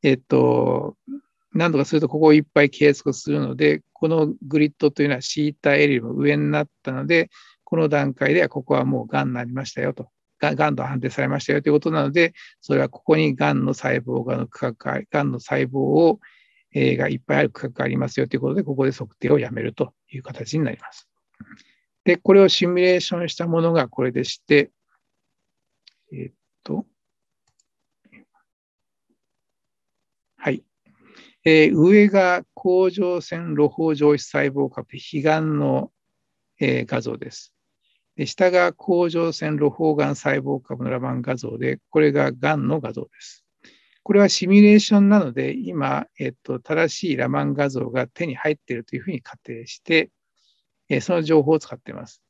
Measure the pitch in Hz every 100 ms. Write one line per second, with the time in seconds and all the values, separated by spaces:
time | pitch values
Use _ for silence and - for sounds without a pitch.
0 | 147 131 _ 135 127 123 123 127 - -
1 | - 277 _ _ _ - 170 151 139 160
2 | 151 151 156 151 151 - 143 - 147 143
3 | - 127 - 147 143 131 151 151 _ _
4 | 160 160 156 - 139 156 151 - 151 143
5 | 147 127 - - 151 147 - 147 147 131
6 | 113 127 143 147 147 147 147 _ - 131
7 | 143 170 165 - - _ - 165 156 147
8 | 139 131 139 160 156 147 127 139 131 135
9 | 113 139 139 123 120 127 131 - 135 139
10 | 131 _ _ _ 147 139 156 139 131 135
11 | 127 - 135 139 - 147 147 151 165 160
12 | 139 151 170 - - _ - 139 135 -
13 | - 156 156 135 147 143 - 131 131 127
14 | 123 127 120 127 117 - 127 113 131 135
15 | - 147 143 127 - 139 131 135 135 147
16 | 165 214 - _ _ _ _ 143 131 127
17 | 135 131 _ 143 147 - 123 123 131 131
18 | 123 - 127 131 135 165 147 135 135 131
19 | 107 _ - 143 123 117 120 - 131 _
20 | _ 139 - - 113 156 139 - - -
21 | _ _ _ _ - - _ _ _ _
22 | - 175 - 196 196 - 175 180 180 180
23 | - 175 170 - 170 165 165 165 127 -
24 | 131 123 - - _ 147 139 _ _ _
25 | _ _ _ _ _ _ _ _ - _
26 | _ - - _ _ _ - - - _
27 | _ _ _ _ _ _ _ _ _ _
28 | _ - _ _ _ _ _ _ _ _
29 | _ _ _ _ _ _ _ _ _ _
30 | _ _ _ _ - 135 _ _ _ _
31 | _ _ - _ - 156 156 160 165 208
32 | 208 196 185 180 170 - 190 180 185 180
33 | 180 175 - 165 170 147 147 - 160 151
34 | 147 147 - 143 143 135 139 - 131 -
35 | - 156 151 156 156 147 143 131 - _
36 | _ _ _ _ _ _ 139 127 - 123
37 | 110 117 - - - _ _ _ _ _
38 | _ - - - 185 180 175 175 - 175
39 | 175 165 165 156 156 151 147 - 160 147
40 | 143 143 - 139 135 139 131 127 127 123
41 | 131 127 123 127 117 113 131 131 _ 156
42 | 151 143 139 127 135 156 135 151 117 -
43 | - _ - - _ _ - _ _ _
44 | - 202 202 - 180 196 208 208 208 208
45 | 202 208 156 120 131 143 220 175 135 139
46 | - _ 131 127 - 127 - 160 165 -
47 | 185 131 127 139 143 139 143 131 123 123
48 | 127 - 175 127 156 151 _ 120 113 131
49 | 156 156 - - - 117 120 - - 160
50 | - _ _ _ _ _ _ _ _ 135
51 | 110 175 156 160 139 156 - - - -
52 | - - _